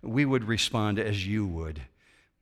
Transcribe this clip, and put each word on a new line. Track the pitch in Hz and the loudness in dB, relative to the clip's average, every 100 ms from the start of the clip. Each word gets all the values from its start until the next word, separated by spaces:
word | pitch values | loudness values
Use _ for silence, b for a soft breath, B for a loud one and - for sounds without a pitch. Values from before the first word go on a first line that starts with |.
we | - 117 143 | -4 0 2
would | 131 | 2
respond | 110 113 - 117 107 101 | 2 0 0 0 2 2
as | 104 101 95 | 0 -2 0
you | 107 101 | 0 0
would, | 82 80 73 67 b b b b _ | -2 -4 -6 -12 b b b b _